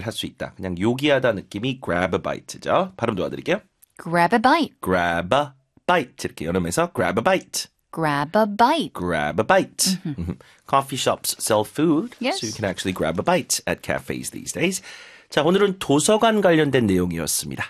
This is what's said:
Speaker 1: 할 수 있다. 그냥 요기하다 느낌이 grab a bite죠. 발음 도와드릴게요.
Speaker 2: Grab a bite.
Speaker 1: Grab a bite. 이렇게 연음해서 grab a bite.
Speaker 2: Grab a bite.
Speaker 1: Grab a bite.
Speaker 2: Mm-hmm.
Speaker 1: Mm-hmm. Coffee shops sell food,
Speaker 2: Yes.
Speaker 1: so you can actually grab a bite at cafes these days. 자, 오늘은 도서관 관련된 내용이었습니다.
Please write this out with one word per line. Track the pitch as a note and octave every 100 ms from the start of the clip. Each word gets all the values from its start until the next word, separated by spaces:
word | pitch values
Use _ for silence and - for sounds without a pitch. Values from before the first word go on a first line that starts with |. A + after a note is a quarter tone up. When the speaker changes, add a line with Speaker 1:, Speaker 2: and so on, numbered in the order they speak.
| G2+
Speaker 1:
할 |
수 | G#2+ -
있다. | - D2 -
그냥 | F#2 F2
요기하다 | G#2 B2 D3 C#3 B2+
느낌이 | G2+ - G2+ B2+ C3
grab | - F2 F#2 F2+
a |
bite죠. | D2+ C2+ - - C#2 A2+ F#3+ -
발음 | A#2 G2+
도와드릴게요. | D2+ C2+ - F#3+ - _ _ -
Speaker 2:
Grab | - E3+ E3+ A#3+
a |
bite. | B3+ C#4+ C#4 _
Speaker 1:
Grab | - F#2 F2 E2+ F2 C3
a | C#3+ - _ _ -
bite. | F3+ - - -
이렇게 | - D#2
연음해서 | F#2 E2+ F2 E3+
grab | - F2+ F#2
a |
bite. | D3+ F#3+ - - - _ _
Speaker 2:
Grab | - D#3+ C#3+ D3 G#3+
a | G#3+
bite. | G3+ A#3+ D#4+ -
Speaker 1:
Grab | - F2 D#2+ D2 E2+
a | A2
bite. | F#3+ C#3+ - - F#3 F3
Speaker 2:
Mm-hmm. | C3+
Speaker 1:
Mm-hmm. | E2+ - - _ -
Coffee | C#3 C3+ C3
shops | - F#2+ - -
sell | - G#2+
food, | G#2 - D#3+ D3+ A#3 -
Speaker 2:
Yes. | B3 F#4+
Speaker 1:
so | -
you |
can | - G3
actually | F3 -
grab | - D#2 E2+
a |
bite | - F3+ - - -
at | E2+
cafes | - C2+ - C2 C2
these | - -
days. | - G3 F#3 - - - - _
자, | -
오늘은 | D3+ F#3 G3+ F#3+
도서관 | - C#3+ D3 G#3+ A#3 G#3+
관련된 | F#3+ D#3+ D3 C3 A2
내용이었습니다. | F#2 F2+ E2 D2+ - D2 C2+ -